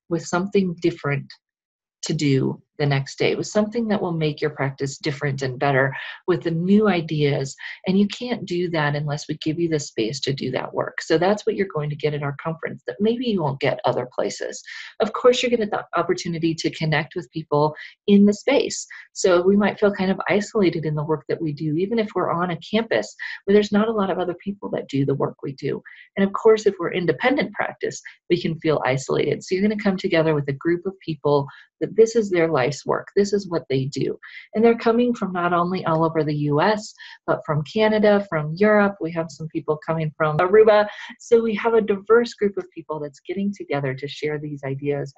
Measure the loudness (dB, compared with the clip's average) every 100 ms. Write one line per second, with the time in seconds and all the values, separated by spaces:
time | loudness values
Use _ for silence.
0 | -6 -6 -2 -2 2 2 2 0 -4 -2
1 | -4 -4 -6 -18 _ _ _ _ _ _
2 | -6 0 2 2 0 -4 _ -2 0 0
3 | -2 -2 0 0 -2 -2 0 -2 -2 -2
4 | -2 0 -2 -2 -4 -2 -4 -4 -6 -4
5 | -6 -4 -4 -2 -6 -2 2 2 2 -2
6 | -12 -6 -2 0 0 0 4 4 4 2
7 | 0 0 2 0 -4 -10 -16 -8 0 2
8 | 2 -2 -8 -6 -4 -4 -2 0 0 -2
9 | -4 -6 -6 -6 -4 -2 0 -2 -4 -4
10 | -4 -2 -4 -4 -4 -4 -4 -6 -6 -8
11 | 0 2 2 0 -2 -2 -4 -4 -6 -4
12 | -4 -4 -6 -6 -8 -8 -10 -10 -10 -2
13 | -2 0 -2 0 -2 -2 -2 0 0 -2
14 | -4 -4 -6 -6 -10 -10 -16 -16 -12 -4
15 | -4 2 4 4 2 0 -2 -4 -4 -4
16 | -2 -4 -4 -2 -2 -2 -4 -2 0 0
17 | -2 -8 -10 -10 -2 2 2 -2 -14 -6
18 | 4 6 6 4 0 0 0 -6 -12 -18
19 | -16 0 4 4 6 4 2 2 0 2
20 | 0 0 0 0 0 2 2 2 -2 -2
21 | -2 -4 -2 -4 -4 -4 -2 -2 0 -2
22 | -2 -2 -2 -2 -2 -4 -2 -2 0 -2
23 | -2 -10 -14 -6 2 2 4 2 2 0
24 | -2 -2 -4 -6 -8 -10 -8 -8 -4 -2
25 | 0 -2 -4 -6 -12 -8 -6 -8 -10 -20
26 | -10 -2 -2 2 4 4 2 0 -2 -2
27 | -2 0 0 0 -2 -4 -6 -6 -8 -8
28 | -16 -16 -2 -2 0 -2 0 0 0 -2
29 | 0 0 0 -4 -2 0 0 0 0 0
30 | 2 2 2 0 -2 -4 -2 -2 -4 -8
31 | -10 -4 0 2 0 -10 -20 -10 -2 4
32 | 4 2 0 2 2 2 0 -2 -4 -4
33 | -2 -2 0 0 -2 -6 -2 -2 -2 -4
34 | -4 -6 -12 -20 -6 4 4 4 2 4
35 | 2 0 -4 -2 2 2 2 -2 0 2
36 | 2 2 0 0 0 2 2 0 -4 -16
37 | -20 -8 -4 -2 -2 -4 -2 2 2 4
38 | 6 4 2 -4 -4 2 4 6 4 0
39 | -4 -4 -6 -8 -8 -4 -4 -2 -2 -2
40 | -4 -2 0 2 6 8 8 6 4 -4
41 | -16 -18 2 2 4 0 2 2 2 -2
42 | 4 4 4 -2 -4 -2 -10 -12 -10 -8
43 | -10 -12 -8 -4 -4 -6 -4 -2 -2 -4
44 | -8 -6 -6 -4 -6 -8 -8 -4 -2 -4
45 | -6